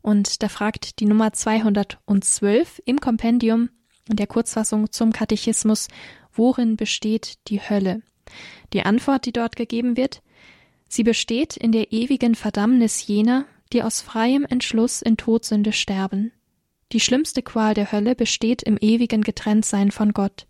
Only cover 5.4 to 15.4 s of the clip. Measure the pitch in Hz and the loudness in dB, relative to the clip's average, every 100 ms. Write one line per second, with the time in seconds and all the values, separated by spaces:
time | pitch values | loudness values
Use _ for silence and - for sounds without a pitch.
5.4 | - 220 214 220 - - - - _ - | 0 0 0 0 -4 -14 -20 -20 _ 0
6.4 | 233 254 233 220 214 - 214 220 - - | 2 2 0 0 -4 -4 -2 -4 -4 -16
7.4 | - 202 - 208 190 220 - _ - - | -6 -6 -2 0 0 -4 -8 _ -20 -20
8.4 | - - - 202 - 220 - 269 - 233 | -20 -20 -6 -2 0 0 2 -2 -2 -4
9.4 | 233 - 233 233 247 240 262 - _ _ | -6 -6 -6 -4 -2 0 -2 -4 _ _
10.4 | - _ _ _ _ - 226 220 - 233 | -20 _ _ _ _ 0 2 2 -2 -2
11.4 | 294 - 226 226 214 220 240 269 240 233 | -4 -2 0 0 0 -2 0 0 2 0
12.4 | 214 208 214 254 226 - - 208 220 254 | -2 0 2 4 2 0 -2 0 2 2
13.4 | 277 _ _ 240 226 - - 220 233 277 | -2 _ _ -2 -2 -6 -6 -2 2 2
14.4 | 285 254 - 220 233 - - 220 - 226 | 0 -2 0 0 0 0 0 0 2 0